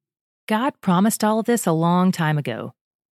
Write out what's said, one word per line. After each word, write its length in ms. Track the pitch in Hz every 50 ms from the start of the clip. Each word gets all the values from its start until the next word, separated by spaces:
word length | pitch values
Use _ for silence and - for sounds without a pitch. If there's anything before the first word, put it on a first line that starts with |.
| _ _ _ _ _ _ _ _ _ -
God 320 | 214 214 247 294 - _
promised 420 | - 294 277 175 196 226 - -
all 180 | - 214 214 226
of 60 | 214
this 200 | - 240 - -
a 60 | 185
long 400 | 165 160 165 170 175 180 180 185
time 260 | 175 - 165 151 151 147
ago, 340 | 139 - 113 107 107 - - _ _ _ _ _ _ _ _